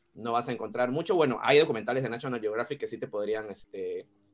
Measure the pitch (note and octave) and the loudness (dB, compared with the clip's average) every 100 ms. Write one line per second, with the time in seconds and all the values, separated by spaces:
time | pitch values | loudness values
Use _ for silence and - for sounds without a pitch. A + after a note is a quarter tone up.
0 | _ - A#2 A#2 A#2+ A2+ A2 A#2+ B2 C#3 | _ -10 -2 0 0 -4 -6 -2 0 0
1 | E3+ F#3 D3 A#2 A#2+ D3 - A2+ A2 B2+ | 2 4 4 4 6 6 6 2 0 0
2 | B2+ A#2 C3+ A#2+ G#2+ A2 A#2 A2 A2 A2 | 0 -4 -4 -2 -2 -2 -2 -4 -6 -6
3 | B2 G#2 G#2 G#2+ G#2+ G2 - G2 F#2 F2+ | -6 -4 -2 -2 -4 -12 -12 -8 -6 -6
4 | - _ _ | -10 _ _